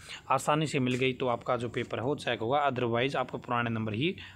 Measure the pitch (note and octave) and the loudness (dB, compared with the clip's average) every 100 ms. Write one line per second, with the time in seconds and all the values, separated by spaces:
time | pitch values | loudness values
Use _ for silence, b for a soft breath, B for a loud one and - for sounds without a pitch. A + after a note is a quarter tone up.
0 | B B - C3 - D3+ D#3 D3 B2+ B2+ | B B 0 2 4 2 2 2 0 2
1 | C3 B2+ B2+ A#2 - B2 A#2 B2 A#2 A2+ | 0 0 0 0 0 -2 -2 -4 -4 -2
2 | A#2 C#3+ - A#2 A2 C#3+ C#3+ B2+ A#2+ A#2 | -2 -2 -2 0 2 2 2 2 2 2
3 | C3+ C#3 B2 B2+ - A#2+ A#2+ A2+ A2 G#2 | 2 0 -2 -6 -2 0 0 0 -2 0
4 | D#3+ F#3+ B | -2 -2 B